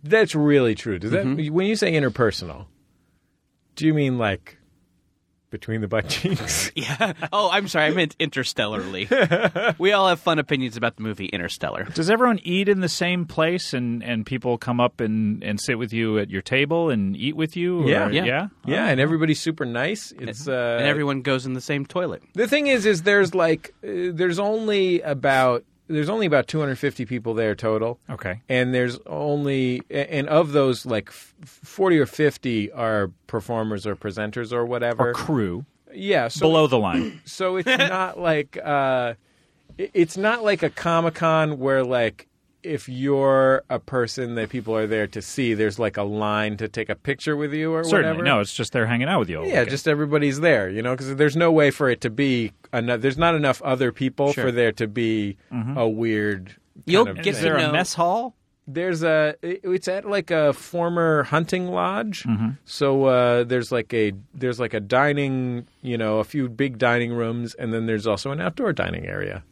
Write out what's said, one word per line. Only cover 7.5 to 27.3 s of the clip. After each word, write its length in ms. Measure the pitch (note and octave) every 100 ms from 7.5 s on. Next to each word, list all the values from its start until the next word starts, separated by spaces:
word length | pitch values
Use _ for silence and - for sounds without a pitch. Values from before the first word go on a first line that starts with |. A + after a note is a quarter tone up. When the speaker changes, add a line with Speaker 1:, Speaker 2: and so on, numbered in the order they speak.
| F#3 G3
Speaker 2:
sorry. 180 | E3+ D3+
I 40 |
meant 260 | E3 D3+ -
interstellarly. 880 | D#3+ C3+ B2+ - G#2+ G#2+ F#2 F#2+ G2+
Speaker 1:
<laughs> 680 | B3 F#3+ F3 A3 E3+ A3+ E3+
Speaker 2:
We 140 | F#3
all 160 | G3+ F#3+
have 100 | E3+
fun 220 | - D#3
opinions 360 | C#3+ D3 B2+ A2+
about 200 | A#2 -
the 60 |
movie 240 | A2 G#2 F#2+
Interstellar. 580 | G2+ F2+ - D2+ - F#2
Speaker 3:
Does 160 | D#3+ E3
everyone 300 | A3+ B3 G#3+
eat 260 | - F3+ G3
in 120 | G3
the 80 | F3+
same 360 | - F3 F3+
place 480 | E3 - D#3+ F3+ -
and, 300 | B2+ B2 A#2
and 240 | A2+ A#2 G#2+
people 320 | C3 B2 A#2+
come 220 | - A#2+
up 200 | B2 -
and, 440 | A2+ A2 G#2+ G#2+
and 160 | - G#2
sit 180 | - A2+
with 140 | A#2
you 260 | A#2 A2+ G#2+
at 100 | G2+
your 140 | F#2+
table 480 | - C3 C#3+ E3 E3
and 260 | A#2+ G2 F#2
eat 200 | A#2+ D#3
with 200 | D#3 F3
you? 280 | F3 F3+
Or, 40 | C#3
Speaker 1:
Yeah. 200 | D3 -
Speaker 2:
Yeah. 160 | D3+
Speaker 3:
yeah? 240 | E3+ C3 G3 _ -
Speaker 1:
Yeah, 180 | C#3 -
Speaker 3:
Oh. 20 |
Speaker 1:
and 100 | C3
everybody's 400 | C#3+ E3 D#3+ D3+
super 240 | - D#3+
nice. 480 | C3 A#2 C#3+ G#3+ - -
It's, 280 | B2 A2 D3+
Speaker 2:
And, 80 | B2+
Speaker 1:
uh, 200 | A#2+ A#2
Speaker 2:
and 60 | C#3
everyone 340 | D3 C#3+ C3+
goes 240 | B2+ C3 C3
in 60 |
the 60 | B2+
same 260 | - C#3+ C#3+
toilet. 380 | F3+ F3+ F#2 _
Speaker 1:
The 140 | - A3
thing 180 | C#4+ C#4+
is, 180 | C4
is 180 | G3+ F#3+
there's, 280 | F3 G3+ F#3
like, 420 | F#3 E3 D#3 - _
uh, 260 | G#3 F#3+ F3+
there's 280 | D#3+ F3+ E3+
only 640 | G3+ A3 A3 G#3 F#3+ F3
about 600 | D#3 C#3 C#3 C3+ C3 A#2+ - _ _
there's 220 | D#3 D3+
only 180 | A3 G3
about 200 | D3 A#2+
two 120 | D#3
hundred 160 | D3 B2+
fifty 260 | D3 -
people 300 | A#2+ B2 A#2